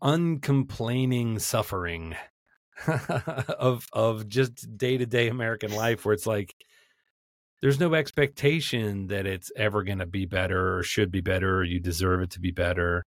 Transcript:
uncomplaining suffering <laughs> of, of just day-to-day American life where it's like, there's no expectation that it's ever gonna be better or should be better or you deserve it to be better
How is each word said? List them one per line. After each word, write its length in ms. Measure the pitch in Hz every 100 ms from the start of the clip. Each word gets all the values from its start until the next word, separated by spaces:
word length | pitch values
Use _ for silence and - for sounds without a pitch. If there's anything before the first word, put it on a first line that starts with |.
uncomplaining 1400 | 139 160 170 151 139 139 135 - 117 127 131 123 117 107
suffering 760 | - 113 107 95 87 82 82 82 - _ _ _ _ - -
<laughs> 0 |
of, 1000 | 147 - 165 - 127 - - 127 120 -
of 360 | - 113 110 107
just 500 | 117 131 117 113 107
day-to-day 500 | 127 127 120 120 117
American 440 | 123 113 113 107
life 320 | 104 113 113
where 100 | 107
it's 120 | 104 110
like, 280 | 107 98 - _ _ _ _ _ _ _ _ _ _
there's 200 | 139 139
no 120 | 175
expectation 1120 | 160 147 - 143 - 139 160 143 120 107 101 95
that 180 | 101 98
it's 240 | 95 - -
ever 260 | 107 104
gonna 240 | 95 95 87
be 180 | 98
better 540 | 95 92 92 92 92 92
or 40 |
should 260 | 87 - 101
be 100 | 95
better 360 | 92 92 95 95
or 80 |
you 160 | 90 90
deserve 420 | 90 82 95 90
it 80 | 90
to 100 | -
be 120 | 90
better 500 | 87 87 90 87 87 -